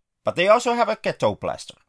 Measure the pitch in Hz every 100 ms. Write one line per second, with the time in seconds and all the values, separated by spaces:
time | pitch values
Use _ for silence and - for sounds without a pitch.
0 | _ _ - 165 190 233 240 240 214 214
1 | 190 - 110 95 85 - - -